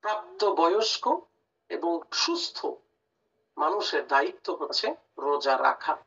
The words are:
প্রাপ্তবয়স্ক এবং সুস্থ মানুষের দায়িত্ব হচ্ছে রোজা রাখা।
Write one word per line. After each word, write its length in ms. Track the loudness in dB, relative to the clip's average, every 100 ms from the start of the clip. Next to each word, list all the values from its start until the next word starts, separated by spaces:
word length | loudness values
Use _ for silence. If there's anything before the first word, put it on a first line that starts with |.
প্রাপ্তবয়স্ক 1160 | -2 -4 -6 0 0 4 4 4 2 0 0 0 -2 _ _ _ _
এবং 300 | -4 -2 -2 -4
সুস্থ 540 | -4 -2 -2 -4 -6 -8 -8 _ _ _ _ _ _ _ -2
মানুষের 500 | 0 0 0 -2 2
দায়িত্ব 480 | 2 2 -4 -6 -6
হচ্ছে 400 | -2 -2 -2 -4 _ -6
রোজা 400 | -2 0 2 2
রাখা। 400 | 2 0 -2 -4